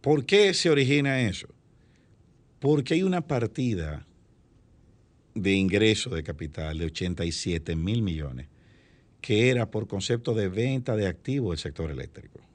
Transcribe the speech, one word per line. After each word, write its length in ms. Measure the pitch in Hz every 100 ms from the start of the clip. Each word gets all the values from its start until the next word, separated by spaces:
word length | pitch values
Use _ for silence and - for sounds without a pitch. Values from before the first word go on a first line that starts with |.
¿Por 240 | 139 147 117
qué 260 | 202 202
se 160 | 175 170
origina 540 | 143 131 147 139 135
eso? 260 | 113 85 - - _ _ _ _ _ _ _ _ _ _
Porque 340 | 139 147 -
hay 100 | 160
una 200 | 185 180
partida 840 | - 135 113 - 127 98 78 76 - _ _ _ _ _ _ _ - _ _ _ _
de 180 | 113 98
ingreso 580 | 98 95 101 110 107 123
de 120 | 82
capital 560 | 78 76 80 76 78 78
de 80 | 82
ochenta 380 | 76 90 87
y 80 | 85
siete 420 | 80 - 82 78
mil 280 | 80 87 117
millones 460 | 104 80 73 62 71 _ _ - _ _ _ _
que 260 | - 107 123
era 220 | 123 113
por 160 | 107 104
concepto 480 | 98 - 117 117
de 140 | 110 98
venta 460 | 95 123 135 123
de 120 | 107 95
activos 440 | - - 139 110
del 80 | 80
sector 320 | 76 71 80
eléctrico 500 | 67 71 - - - _